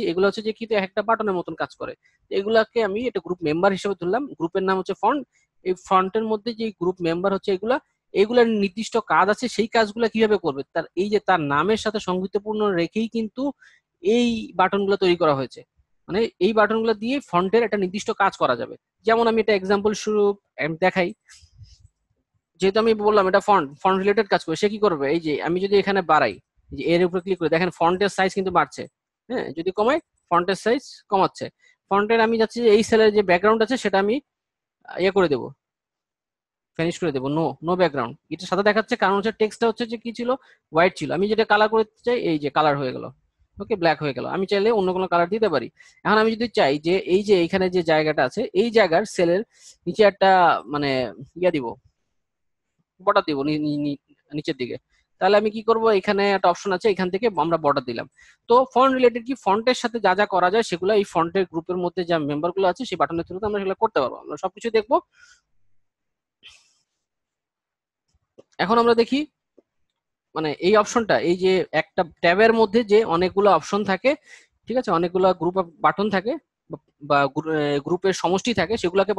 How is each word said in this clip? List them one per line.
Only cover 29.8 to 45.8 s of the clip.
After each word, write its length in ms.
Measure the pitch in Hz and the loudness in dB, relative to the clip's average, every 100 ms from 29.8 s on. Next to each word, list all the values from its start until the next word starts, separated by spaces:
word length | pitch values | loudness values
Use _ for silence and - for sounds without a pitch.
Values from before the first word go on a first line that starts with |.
| 226 311 - _ - | 0 0 -4 _ -2
ফন্টের 280 | 170 175 - | 0 0 -2
size 200 | 220 269 - - - | 0 -2 -4 -20 -4
কমাচ্ছে। 340 | 190 170 - - _ _ _ - | 0 0 -2 -14 _ _ _ -2
ফন্টের 300 | 196 208 226 226 | -2 2 2 2
আমি 100 | 226 | 0
যাচ্ছি 160 | 220 240 233 | -2 0 4
যে 40 | 208 | 4
এই 80 | 208 | 4
সেলের 200 | 226 220 208 | 4 4 4
যে 40 | 185 | 2
background 320 | 175 208 220 220 | 2 4 2 0
আছে 100 | 247 | -2
সেটা 140 | 202 190 | 0 0
আমি, 120 | 202 277 - _ _ _ _ _ - | 0 -2 -6 _ _ _ _ _ -14
আহ, 80 | - | -4
ইয়ে 80 | 190 190 | 0 2
করে 100 | 170 | 2
দেবো, 140 | 127 120 - _ _ _ _ _ _ _ _ _ _ _ - | 0 -6 -16 _ _ _ _ _ _ _ _ _ _ _ -6
finish 160 | 165 - | -4 -4
করে 100 | 170 135 | -4 -4
দেবো, 120 | 135 151 | -4 -2
no, 80 | - - 160 | -2 -4 -4
no 60 | 180 | 0
background। 320 | 170 139 117 143 - | 0 0 -6 -8 -14
এটা 120 | - 185 | -12 -6
সাদা 140 | 185 208 | 0 2
দেখাচ্ছে 260 | 214 208 240 | 0 -2 -2
কারণ 120 | 190 202 | 0 0
হচ্ছে 160 | 214 - | -2 -2
টেক্সটটা 240 | 220 - 233 | -4 -2 -2
হচ্ছে 140 | - 226 | -2 -8
যে 60 | 226 | -10
কি 80 | 233 226 | -12 -8
ছিল, 100 | 240 269 _ _ _ | -6 -6 _ _ _
হোয়াইট 200 | 156 180 - | 2 2 0
ছিল। 100 | 139 147 | -6 -2
আমি 80 | 202 | -2
যেটা 140 | 214 214 | 0 2
color 180 | 208 214 | 2 2
করতে 280 | 220 214 _ 240 | 0 -2 _ -4
চাই 100 | 247 170 | -2 -2
এই 80 | 156 | -2
যে 60 | 143 160 | -2 0
color 180 | 151 143 | 0 0
হয়ে 120 | 131 127 | -4 -8
গেল, 100 | 117 - _ _ _ - | -12 -16 _ _ _ -14
ওকে, 180 | 202 202 | -8 -2
black 160 | 165 147 | 0 0
হয়ে 120 | 147 120 | -4 -6
গেল। 80 | 123 160 | -6 -6
আমি 100 | 190 | -2
চাইলে 180 | 202 220 220 | 0 0 0
অন্য 100 | 180 180 | 0 -2
কোনো 100 | 185 | -2
color 160 | 170 175 | 0 0
দিতে 140 | 220 214 | 0 0
পারি। 140 | 143 113 _ | -2 -6 _